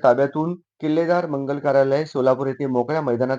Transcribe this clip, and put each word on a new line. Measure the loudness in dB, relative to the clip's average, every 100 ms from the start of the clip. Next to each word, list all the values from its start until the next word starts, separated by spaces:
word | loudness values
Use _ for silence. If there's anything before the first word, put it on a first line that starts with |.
ताब्यातून | 4 4 2 0 -4 -6 _ _
किल्लेदार | -2 0 2 0 -2
मंगल | -4 -4 -4
कार्यालय, | 0 2 4 2 -2
सोलापूर | 0 0 2 -2
येथे | -4 -2
मोकळ्या | -2 -2 -2
मैदानात | -2 -2 -2